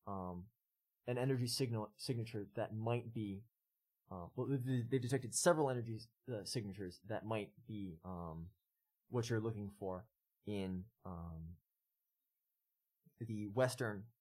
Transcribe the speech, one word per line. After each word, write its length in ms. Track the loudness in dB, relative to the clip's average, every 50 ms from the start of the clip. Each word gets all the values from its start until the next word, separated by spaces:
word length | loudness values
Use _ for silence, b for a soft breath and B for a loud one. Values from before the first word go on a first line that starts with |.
| _
um, 380 | -4 -4 -4 -2 -4 -4 -6 -6 -10 _ _ _ _ _ _ _ _ _ _ _
an 100 | -2 0 2
energy 280 | 4 4 4 4 2
signal 440 | 2 2 2 2 2 2 0 0 -2 -6
signature 500 | -10 -4 -2 0 0 0 -2 -4 -6 -6 -4 -2
that 200 | -2 -2 -2 0
might 360 | -2 2 2 2 2 0 -2 -4
be, 280 | -2 -2 -2 -2 -6 -8 -12 _ _ _ _ _ _ _ _ _ _ _ _
uh, 160 | -8 -8 -8 -6 -4
well, 100 | -2 0 2
they, 340 | 2 2 2 2 2 2 2 4
they've 140 | 2 2 2
detected 320 | 4 0 0 0 0 0
several 340 | 6 8 8 8 8 6 4
energy, 280 | 4 2 0 -2 -4 -6 -6 -10 _ _ _ -4 -4
uh, 120 | -4 -2
signatures 560 | -2 -2 -2 -2 -2 -4 -4 -6 -6 -8 -10 _ -4
that 160 | -4 -2 0
might 240 | 0 0 0 -2 -4 -8 -20 -12
be, 320 | -8 -6 -4 -4 -6 -6 -8 -8
um, 420 | -6 -6 -4 -4 -4 -4 -6 -8 -10 -12 _ _ _ _ _ _ _ _ _ _ _
what 180 | 0 0 2 4
you're 100 | 2 2
looking 300 | 2 0 -2 -2 -4 -6 -6 -6
for 260 | -4 -4 -4 -4 -6 -10 _ _ _ _ _ _ _
in, 380 | -2 -2 0 0 0 0 -2 -4 -6 _ _ _
um, 520 | -8 -6 -6 -6 -6 -6 -6 -8 -8 -10 -14 _ _ _ _ _ _ _ _ _ _ _ _ _ _ _ _ _ _ _ _ _ _ _ _ _ _ _ _ _ -20 _ _
the 260 | -6 -4 -2 -2 -2 -2
western 560 | 2 4 4 4 4 2 0 0 0 -2 -6 -10 _ _